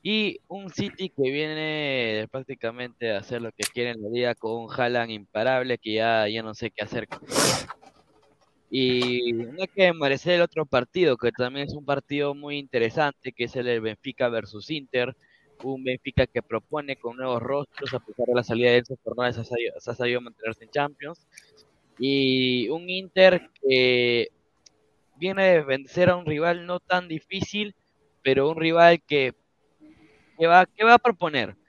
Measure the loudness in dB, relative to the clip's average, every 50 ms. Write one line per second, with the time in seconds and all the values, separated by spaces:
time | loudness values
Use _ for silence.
0 | _ 0 0 0 0 -2 -4 -8 _ _ -16 -14 -14 -12 -8 -6 -8 -8 -6 -8
1 | -10 -8 _ -2 -2 0 0 -2 -4 -4 -4 -6 -4 -4 -4 -4 -2 -2 -2 -2
2 | -2 -2 -2 -4 -4 -6 -10 -12 -12 -12 -12 _ -8 -8 -8 -8 -12 -14 -10 _
3 | -4 -4 -4 -4 -6 -8 -8 -8 -8 -10 _ -8 -8 -6 -4 -4 -4 -4 -6 -8
4 | -8 -6 -4 -2 -2 -2 -2 _ -6 -8 -6 -8 -8 -10 -4 -2 -2 0 0 -2
5 | -4 -4 -8 -14 -14 _ _ -2 0 0 0 0 -2 -4 -6 -6 _ -4 -2 0
6 | 0 2 2 2 0 0 -2 -6 -8 -10 -10 -8 -10 -10 _ -8 -10 -8 -8 -10
7 | -10 _ -14 -16 -12 -4 -2 0 0 0 0 -2 -6 -12 -18 _ -20 -20 _ _
8 | _ _ _ _ _ _ _ _ _ _ _ _ _ _ -2 0 2 2 2 2
9 | 0 0 0 -2 -2 -2 -2 -4 -6 -8 -8 -8 -8 -6 _ 4 4 4 4 2
10 | 0 0 0 0 0 0 2 2 2 0 _ -6 -4 0 0 -2 -2 _ _ 2
11 | 2 2 2 2 0 -4 -2 -2 -4 -4 -4 -8 -8 -8 -10 -10 -4 -4 -4 -4
12 | _ _ -4 -2 -2 -2 -4 -6 -10 -10 -10 -10 -10 -4 0 0 0 0 0 0
13 | -2 -2 -2 _ _ -14 -6 -6 -8 -6 -4 -4 -2 -2 -2 -2 -2 -6 -8 _
14 | _ -14 -4 -2 -2 -2 -2 -4 -6 -8 -16 -16 -10 -10 -10 -10 -8 _ -2 -2
15 | -2 -2 -6 _ _ _ _ _ _ _ _ _ -8 -8 -8 -6 -4 -6 -6 -6
16 | _ -4 0 0 0 0 _ -8 -6 _ -8 -8 _ _ -8 -8 -6 -8 -12 _
17 | -10 -12 -10 -6 -4 -4 -4 -4 -4 -4 -4 -6 -6 _ _ -12 -10 -8 -8 -8
18 | _ -10 -6 -4 -2 0 0 0 0 -2 -2 2 4 4 4 4 2 _ -14 -12
19 | _ -10 -6 -4 -4 -4 -4 -6 -8 -6 -6 -6 -6 -6 -8 -8 -10 -10 -8 -4
20 | -2 -2 -2 -2 -6 -10 _ _ -10 -10 -10 _ -16 _ -4 -2 -2 -2 -6 _
21 | -16 -16 -16 _ _ _ _ -20 _ _ _ _ _ _ _ _ _ _ _ -4
22 | -2 0 2 2 2 2 2 2 2 2 0 0 -2 -2 -4 -6 -6 -8 -8 -8
23 | -8 -4 _ 6 8 8 8 4 -2 -8 _ _ 0 2 4 4 6 4 4 4
24 | 2 2 2 0 0 -2 _ _ _ _ _ _ _ -20 _ _ _ _ _ _
25 | _ _ _ _ -6 -4 0 2 4 6 6 6 4 2 -2 -2 -4 -6 0 2
26 | 4 4 4 2 -2 -4 -4 0 0 0 -2 -2 -4 -8 -8 -8 _ _ -2 -2
27 | -2 -4 -10 -10 _ _ -6 -6 -6 -4 -4 -6 -6 -6 -8 _ _ _ _ _
28 | _ _ _ _ _ 2 2 4 2 0 0 0 0 2 6 8 8 8 8 6
29 | _ _ 0 0 0 0 -4 _ _ _ _ _ _ _ _ _ -20 -20 -20 _
30 | _ _ _ _ _ _ _ 0 4 8 8 8 6 6 _ 2 6 8 8 8
31 | 8 4 0 _ -4 -2 0 -2 -2 -2 -6 _ _